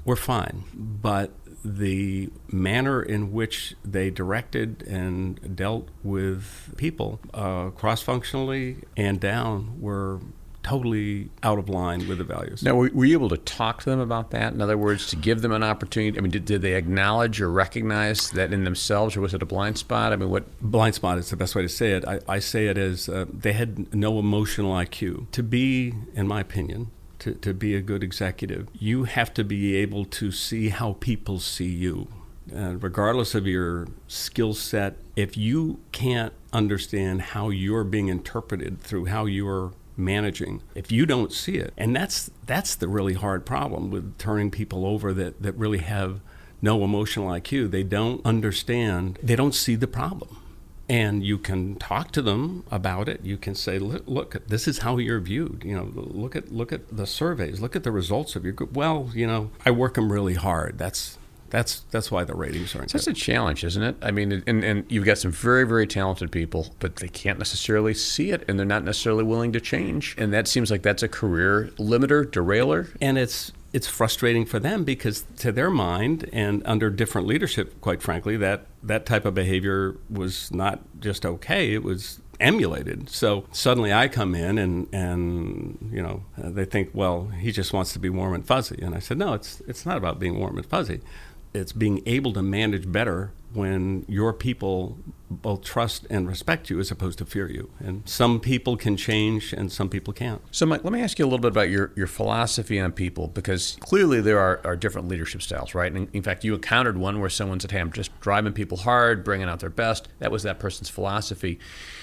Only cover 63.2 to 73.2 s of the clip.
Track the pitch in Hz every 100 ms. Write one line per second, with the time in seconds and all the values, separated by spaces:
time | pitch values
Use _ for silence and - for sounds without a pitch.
63.2 | - 120 98 73 85 98 113 - 110 101
64.2 | 101 95 104 110 101 104 - 110 101 104
65.2 | 92 80 120 127 120 113 104 104 95 92
66.2 | 87 85 82 80 80 - 90 - 92 -
67.2 | 101 - 104 - - 107 107 110 - -
68.2 | 180 180 - 98 98 107 85 107 117 110
69.2 | 110 117 117 110 - 135 190 147 - -
70.2 | 107 104 - 127 110 101 101 98 110 -
71.2 | 104 85 92 104 107 - 107 120 135 147
72.2 | 123 98 87 107 131 160 175 - 139 135